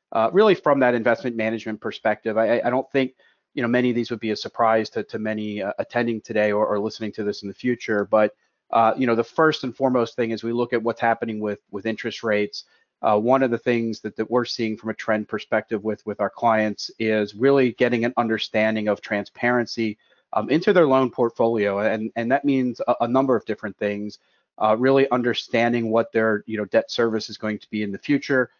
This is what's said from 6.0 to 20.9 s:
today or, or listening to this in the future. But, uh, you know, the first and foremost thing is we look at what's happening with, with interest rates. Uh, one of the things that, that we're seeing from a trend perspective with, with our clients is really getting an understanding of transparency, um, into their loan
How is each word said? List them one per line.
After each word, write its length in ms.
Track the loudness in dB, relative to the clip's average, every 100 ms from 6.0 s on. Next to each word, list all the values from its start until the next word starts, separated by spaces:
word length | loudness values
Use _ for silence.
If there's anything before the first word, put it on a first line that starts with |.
| -2 -4
today 320 | -4 0 2
or, 140 | 2 0
or 120 | 0
listening 340 | -2 -6 -8
to 120 | -6
this 180 | -6 -6
in 60 | -10
the 60 |
future. 500 | -6 -4 -4 -2 -2
But, 320 | 2 2 2 -2 _ _ _
uh, 220 | 2 2 2
you 80 | 0
know, 100 | 0
the 80 |
first 400 | 0 2 2 2
and 100 | -6
foremost 420 | -4 0 0 0 -2
thing 160 | -4
is 120 | -4
we 80 | -4
look 220 | -4 -2
at 80 | -2
what's 180 | -2 -2
happening 400 | 0 0 -4 -4
with, 200 | -6 -6 _
with 160 | -8 -6
interest 360 | -6 -8 -6
rates. 420 | -2 0 -2 -6 -20 _ _ _
Uh, 160 | 0 2
one 240 | 2 2
of 80 | 2
the 80 | 0
things 420 | -2 -2 -2 -6
that, 140 | -8 -6
that 140 | -2
we're 140 | -2
seeing 320 | -2 -4 -4 -4
from 140 | -8
a 40 |
trend 320 | -6 -2 -2 -2
perspective 560 | -8 -2 -4 -2 -4
with, 220 | -4 -6
with 160 | -8 -4
our 80 | -4
clients 600 | 0 2 2 0 -4 -12 -4
is 360 | -2 0 -2
really 380 | 0 2 4 2
getting 320 | 2 2 2
an 80 | 0 0
understanding 680 | 0 -2 -2 0 0 0 -2
of 120 | -2
transparency, 960 | -2 -6 -6 -4 0 0 -2 -4 -4 -6 _ _ _
um, 140 | -6 0
into 240 | 2 4
their 140 | 4
loan 240 | 6